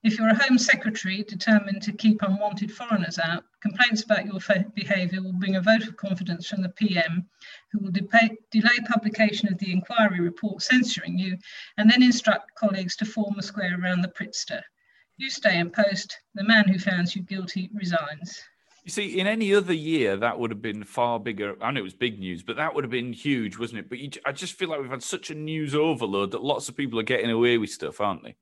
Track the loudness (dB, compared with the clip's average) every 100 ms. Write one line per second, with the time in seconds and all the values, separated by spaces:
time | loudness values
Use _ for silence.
0 | 2 2 4 4 6 4 4 2 2 -2
1 | -4 -4 -6 -4 4 4 4 -4 -4 2
2 | 4 4 2 0 0 -2 -6 -8 -2 0
3 | 0 -2 -2 -4 _ _ -4 2 2 2
4 | 2 2 2 -8 0 0 2 -4 -2 0
5 | 0 -4 -4 -4 0 2 4 4 2 -8
6 | -6 -4 -4 -6 -6 -4 -4 -2 0 2
7 | 0 -2 -6 _ -20 -20 _ -6 -2 -4
8 | 4 4 4 0 _ 2 4 2 0 0
9 | 0 2 2 2 -2 -2 0 -2 0 2
10 | 2 2 -2 -2 -6 -6 2 2 2 -4
11 | -4 -4 -4 -6 -10 -18 -12 4 6 8
12 | 6 6 2 0 -2 -4 -2 0 -4 -4
13 | -4 -2 -2 -4 -6 -4 -4 -2 0 0
14 | -2 -4 -10 -8 -8 -10 -12 _ _ _
15 | _ _ -10 0 2 2 0 2 2 0
16 | -8 -14 _ -6 4 6 6 4 2 0
17 | 0 -2 -8 -8 -6 -6 -6 -6 -2 -2
18 | -2 -10 -12 -14 -20 _ _ _ -8 -6
19 | -2 -2 0 0 4 4 4 -2 0 2
20 | 2 2 0 0 -4 -4 -8 -8 -8 0
21 | 0 0 -4 -6 -6 -4 -4 -4 -8 -4
22 | -4 -4 -8 -8 -8 -4 -2 -2 -4 -4
23 | -6 -8 -2 -2 -2 -6 -8 -8 -12 -12
24 | -12 -8 -8 -6 -10 -8 -6 -6 -8 -10
25 | -8 -8 -8 -10 -6 -6 -2 2 2 2
26 | 0 0 -2 -4 -4 -4 -4 -6 -4 -4
27 | 0 0 0 4 4 4 0 -6 -10 -2
28 | -2 -2 -10 -20